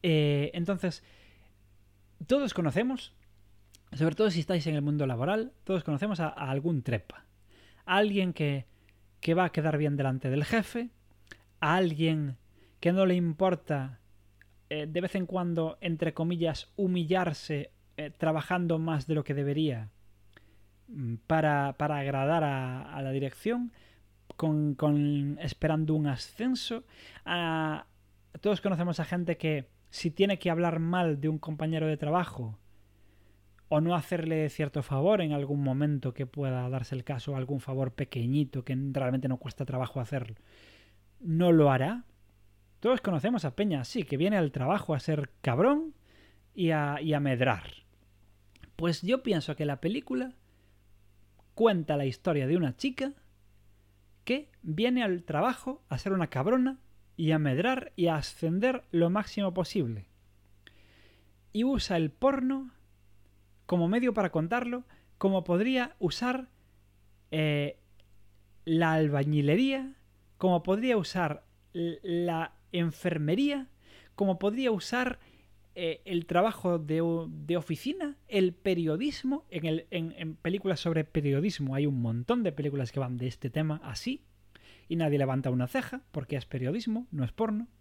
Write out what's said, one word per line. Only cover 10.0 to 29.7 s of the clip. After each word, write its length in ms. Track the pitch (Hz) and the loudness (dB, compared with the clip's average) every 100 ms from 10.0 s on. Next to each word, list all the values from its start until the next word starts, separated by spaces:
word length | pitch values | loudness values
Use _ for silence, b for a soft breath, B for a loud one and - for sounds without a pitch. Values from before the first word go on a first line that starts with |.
| 135 131 135 | 0 0 0
del 140 | 135 | 0
jefe, 460 | 151 226 - 233 240 _ _ - - B B _ | 2 0 0 -6 -8 _ _ -20 -20 B B _
a 160 | 151 | 2
alguien 640 | 175 180 151 160 156 143 127 - b b b | 4 4 2 2 2 -2 -6 -14 b b b
que 140 | 170 | 2
no 140 | 185 190 | 4 4
le 100 | 180 | 4
importa, 840 | 170 156 190 175 - 147 131 123 _ - - _ - - _ | 2 2 2 2 -2 -4 -4 -10 _ -20 -20 _ -20 -20 _
eh, 160 | 151 151 | -6 -4
de 120 | 160 | -2
vez 160 | 180 196 | -2 -2
en 100 | 180 | -2
cuando, 520 | 180 175 165 160 - | -2 0 0 -2 -4
entre 340 | 180 160 165 | -4 0 -2
comillas, 580 | 156 165 175 165 151 - - | 0 -2 0 -2 -2 -8 -2
humillarse, 960 | 190 180 160 185 175 147 - 147 147 _ _ - | 0 2 2 2 2 -4 -4 -4 -4 _ _ -12
eh, 140 | 151 | -12
trabajando 680 | - 160 156 - 180 170 160 | -2 0 0 0 0 2 0
más 300 | 160 151 131 | 0 -2 0
de 80 | 156 | -2
lo 80 | |
que 100 | 139 | -2
debería, 560 | 143 143 143 156 120 107 - - - - b b b b _ - | -2 0 0 0 -2 -8 -16 -20 -20 -20 b b b b _ -16
mm, 300 | 214 123 117 _ | -8 -6 -6 _
para, 480 | 160 156 147 139 131 | 2 4 2 0 -2
para 220 | 147 147 | -2 -2
agradar 460 | 139 135 139 165 | -2 0 2 2
a, 500 | 151 135 131 127 139 | 2 -2 -4 -8 -10
a 80 | 143 | -8
la 80 | 135 | -4
dirección, 640 | 135 135 - 208 240 240 b b b _ _ _ - | -2 -4 -4 -4 -2 -4 b b b _ _ _ -4
con, 400 | 160 151 151 135 | 0 2 2 2
con, 640 | 151 147 147 147 143 147 | 2 4 2 0 -2 -4
esperando 540 | 165 - 156 156 156 | -6 -2 0 2 2
un 120 | 156 147 | 2 0
ascenso. 760 | 127 - - 240 254 - 233 - B B B | -2 -8 -6 -2 -2 -4 -8 -12 B B B
A, 640 | - 175 165 160 156 151 - _ _ _ _ - | -4 -2 0 0 -2 -4 -10 _ _ _ _ -2
todos 200 | 202 196 | 0 0
conocemos 380 | 202 170 175 165 | 0 0 0 -2
a 60 | |
gente 320 | 156 180 170 160 | -2 -2 -2 -2
que, 320 | 160 151 131 | 0 -2 -4